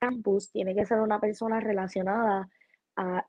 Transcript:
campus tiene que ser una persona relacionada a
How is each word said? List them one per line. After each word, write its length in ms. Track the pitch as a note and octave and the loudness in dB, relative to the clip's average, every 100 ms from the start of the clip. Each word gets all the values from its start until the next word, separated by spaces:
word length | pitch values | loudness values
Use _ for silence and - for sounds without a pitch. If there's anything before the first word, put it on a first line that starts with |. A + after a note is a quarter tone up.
campus 500 | B3 B3+ G#3+ G3 - | -2 -2 0 0 0
tiene 240 | A3 F#3+ | -4 -2
que 100 | F#3+ | 0
ser 140 | G#3 A3 | 2 2
una 200 | A3 G#3 | 2 2
persona 400 | G#3+ G#3+ A3+ A3 | 0 -2 -2 0
relacionada 880 | A3 G3 F#3 F#3+ F#3 G#3+ A3+ G3 F#3 _ _ _ _ - | 0 0 -2 -2 0 2 2 0 -2 _ _ _ _ -6
a 280 | F#3 F3+ | -4 -2